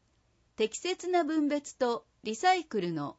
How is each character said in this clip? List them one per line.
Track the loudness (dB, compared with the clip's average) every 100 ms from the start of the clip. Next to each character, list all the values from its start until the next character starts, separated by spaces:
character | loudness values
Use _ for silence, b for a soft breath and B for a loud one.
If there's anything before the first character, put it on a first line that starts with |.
| _ _ _ _ _ -2
適 | -2 -2
切 | -6 -4 0
な | 0
分 | 2 0 0
別 | 0 -4 -2
と | 0 0 _ _
リ | -8 0
サ | 2 2
イ |
ク | 2 -2
ル | -2
の | -2 -4